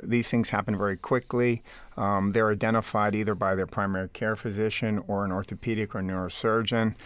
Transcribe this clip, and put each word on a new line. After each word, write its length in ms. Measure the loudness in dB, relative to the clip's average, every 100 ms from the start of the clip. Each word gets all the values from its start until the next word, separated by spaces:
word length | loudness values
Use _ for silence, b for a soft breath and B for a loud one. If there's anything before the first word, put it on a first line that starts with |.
these 260 | 0 0 2
things 200 | 0 2
happen 280 | 0 0 0
very 200 | 0 -2
quickly. 640 | 0 -2 0 2 2 0 B B B -4
Um, 360 | 0 2 2
they're 180 | 4 4
identified 640 | 2 2 2 2 2 2 2
either 180 | 0
by 220 | 0 0 0
their 100 | -2
primary 440 | -2 0 -2 -4
care 260 | -4 -4 -2
physician 680 | -4 -2 -2 0 -2 -2 -2
or 180 | -2 0
an 60 |
orthopedic 640 | -2 -4 -6 -2 -2 -2 -4
or 60 |
neurosurgeon, 920 | -4 -2 -4 -2 2 2 2 2 0 -2